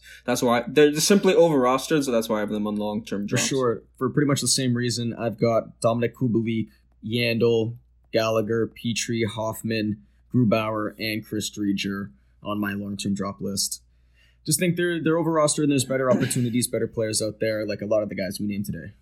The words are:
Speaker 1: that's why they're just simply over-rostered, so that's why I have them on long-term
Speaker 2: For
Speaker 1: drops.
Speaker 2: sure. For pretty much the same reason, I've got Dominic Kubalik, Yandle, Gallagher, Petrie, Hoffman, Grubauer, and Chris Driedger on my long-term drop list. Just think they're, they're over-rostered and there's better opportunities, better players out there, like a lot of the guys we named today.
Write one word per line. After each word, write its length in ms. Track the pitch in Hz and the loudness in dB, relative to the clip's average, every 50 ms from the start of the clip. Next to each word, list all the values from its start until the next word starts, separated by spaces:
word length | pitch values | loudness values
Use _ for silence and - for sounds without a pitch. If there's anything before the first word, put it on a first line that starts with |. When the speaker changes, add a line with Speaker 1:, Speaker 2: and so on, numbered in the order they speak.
| - - - - - | -16 -20 -20 -10 -6
Speaker 1:
that's 160 | 123 127 127 131 | -4 -2 0 2
why 200 | 120 120 120 - | 2 2 0 0
they're 240 | - 131 147 147 147 | 2 4 6 6 6
just 160 | 147 156 - | 6 2 4
simply 260 | - 208 202 - 185 180 | 4 4 6 6 6 6
over-rostered, 720 | 160 170 170 151 135 123 123 131 135 - - 165 151 135 | 6 6 6 6 4 4 4 2 2 0 0 0 0 2
so 80 | 131 | 2
that's 180 | 120 113 113 - | 0 0 0 0
why 80 | 110 | 0
I 20 | 107 | -2
have 80 | 104 104 | -2 -2
them 180 | 107 104 104 | -2 -2 -2
on 80 | 107 104 | -2 -2
long-term 480 | 104 104 107 104 101 - - 104 101 101 | -2 -2 -4 -4 -6 -6 -6 -6 -6 -4
Speaker 2:
For 40 | 107 127 | -2 -2
Speaker 1:
drops. 120 | 123 - | 0 0
Speaker 2:
sure. 360 | - 143 131 127 120 110 - - _ _ | 0 0 0 0 0 0 -2 -6 _ _
For 120 | - 131 123 | -4 -4 0
pretty 180 | - 151 147 | 2 2 2
much 120 | 139 139 - | 2 2 2
the 60 | 127 | 2
same 260 | 120 - - 131 123 120 | 0 0 2 2 0 0
reason, 380 | 120 123 120 104 120 117 117 - | 0 0 -2 -2 -2 -4 -4 -4
I've 260 | - 113 117 104 - | -4 -4 -4 -2 0
got 400 | 120 117 113 107 - - - _ | 2 2 2 2 0 -2 -4 _
Dominic 340 | - 113 117 120 120 117 - | 0 0 2 2 0 -2 -2
Kubalik, 520 | - 131 123 104 113 110 117 113 110 107 - _ _ _ _ _ _ - | -2 -2 0 2 0 0 0 -2 -4 -4 -6 _ _ _ _ _ _ -8
Yandle, 720 | 107 117 120 120 117 117 113 117 117 117 113 110 113 117 - - _ _ _ _ _ - | -4 -2 0 0 0 2 2 4 4 4 2 0 -2 -4 -8 -16 _ _ _ _ _ 0
Gallagher, 540 | 110 113 110 113 113 107 107 117 113 110 | 0 2 2 2 0 0 0 0 0 -2
Petrie, 560 | 107 - - - 120 110 - - - 117 113 113 | -2 -4 -6 -4 -4 -2 -2 -4 -2 -2 -2 -2
Hoffman, 800 | 104 - 110 110 113 110 - - 113 113 110 104 107 104 - - _ _ _ _ _ - | -2 -2 -4 -6 -6 -6 -6 -4 -4 -2 -2 -2 -2 -4 -6 -8 _ _ _ _ _ 2
Grubauer, 600 | 127 123 101 113 110 107 107 110 107 107 101 - - | 2 4 4 4 2 0 -2 -4 -4 -6 -6 -6 -6
and 260 | 107 110 107 107 104 | -4 -4 -4 -4 -6
Chris 240 | - 110 107 101 - | -6 -6 -6 -6 -6
Driedger 640 | - 104 104 101 98 95 - 98 98 98 101 101 - _ _ _ _ _ - | -6 -4 -2 -2 -2 -2 -2 -4 -6 -6 -8 -10 -14 _ _ _ _ _ -10
on 160 | 104 104 104 | -6 -4 -4
my 140 | 101 101 98 | -4 -4 -4
long-term 420 | 101 104 101 101 95 - 101 98 | -6 -8 -8 -8 -6 -4 -4 -4
drop 260 | 98 95 98 98 - | -4 -4 -6 -8 -8
list. 400 | 90 101 98 98 - - - - _ _ _ _ _ _ _ _ _ _ _ _ _ | -8 -6 -4 -4 -4 -6 -8 -12 _ _ _ _ _ _ _ _ _ _ _ _ _
Just 140 | 151 151 - | -2 -2 0
think 180 | 185 175 170 | 2 0 0
they're, 260 | 175 175 175 170 165 139 | 0 0 0 -2 0 0
they're 140 | 160 160 | 0 2
over-rostered 460 | 170 160 160 165 156 151 147 - - 151 | 2 2 2 2 2 2 2 2 2 2
and 80 | 143 | 2
there's 120 | 143 135 - | 2 2 0
better 260 | - 135 131 131 127 | 0 -2 0 2 2
opportunities, 580 | 123 131 131 123 - 131 123 120 113 123 117 | 2 2 2 0 0 -2 -2 0 0 -2 -2
better 200 | - - 113 113 | -2 -2 -4 -4
players 340 | 107 - 117 110 110 110 - | -4 -4 -4 -4 -2 -2 -2
out 200 | 107 107 104 - | -4 -4 -4 -4
there, 240 | 110 110 107 107 104 | -4 -4 -2 -4 -4
like 160 | 101 101 - | -6 -6 -6
a 40 | 101 | -2
lot 160 | 104 110 107 107 | 0 0 0 0
of 40 | |
the 80 | 101 101 | -2 -4
guys 240 | 98 95 92 98 - | -6 -6 -6 -6 -6
we 80 | 104 | -6
named 180 | 104 98 101 101 | -4 -4 -4 -4
today. 280 | - 80 82 - 98 - _ | -6 -8 -8 -10 -14 -16 _